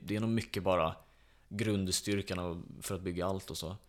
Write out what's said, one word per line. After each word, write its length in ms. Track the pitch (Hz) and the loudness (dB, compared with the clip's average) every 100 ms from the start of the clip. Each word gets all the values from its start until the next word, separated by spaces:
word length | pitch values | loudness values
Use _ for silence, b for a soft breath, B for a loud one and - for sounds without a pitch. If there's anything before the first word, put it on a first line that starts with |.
det 120 | 92 104 | -4 0
är 40 | |
nog 100 | 113 | 2
mycket 320 | 113 107 104 | 2 0 0
bara 320 | 92 90 80 - b b b b b | 4 6 4 0 b b b b b
grundstyrkan 920 | 104 110 101 92 90 - 101 95 90 | -2 2 2 2 0 2 0 0 -2
och, 180 | 87 85 - - | -2 -4 -8 -10
för 120 | - | -6
att 60 | 95 | -4
bygga 260 | 92 87 90 | -2 0 0
allt 240 | 95 - | -2 -4
och 60 | - | -6
så. 180 | 80 98 | -6 -8